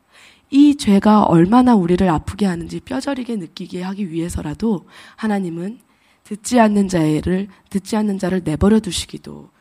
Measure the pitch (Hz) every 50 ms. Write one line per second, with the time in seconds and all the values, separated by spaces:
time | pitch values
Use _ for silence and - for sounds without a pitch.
0 | _ _ _ - - - _ _ _ - - 269 294 294 277 285 - - 196 196
1 | - 214 214 214 202 - - 165 170 180 220 247 254 247 240 208 175 170 180 180
2 | 190 185 160 151 - - - 196 208 196 175 170 165 165 170 170 - - 254 269
3 | 262 285 277 262 247 - 233 214 170 147 - - 185 170 185 180 180 190 196 190
4 | 214 175 156 165 165 175 - - 165 156 147 - - 233 214 160 - _ - -
5 | - - - - - 214 208 202 190 175 165 170 170 196 233 269 _ _ _ _
6 | _ _ _ _ _ - 214 196 - - 240 247 220 214 208 202 196 185 185 170
7 | 160 156 151 151 151 170 180 185 202 208 - _ _ _ - 196 - - - 214
8 | 214 208 196 190 185 175 185 185 175 156 151 147 - 196 214 220 214 180 160 -
9 | - - - 147 - 147 147 147 143 - _ _